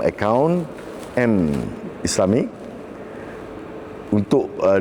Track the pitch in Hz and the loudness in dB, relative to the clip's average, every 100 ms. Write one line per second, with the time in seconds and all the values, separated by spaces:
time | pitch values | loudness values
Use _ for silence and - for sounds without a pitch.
0 | 71 - 104 117 151 175 160 - - - | 0 2 2 4 4 2 -2 -8 -14 -12
1 | - - 123 104 80 71 57 - - - | -6 0 4 4 4 0 -4 -8 -10 -6
2 | - - 95 113 226 - - - - - | -2 2 4 4 2 -4 -14 -14 -14 -14
3 | - - - - - - - - - - | -14 -12 -12 -12 -14 -14 -14 -14 -14 -14
4 | - 104 101 139 - - 92 98 | -2 0 4 2 2 2 4 6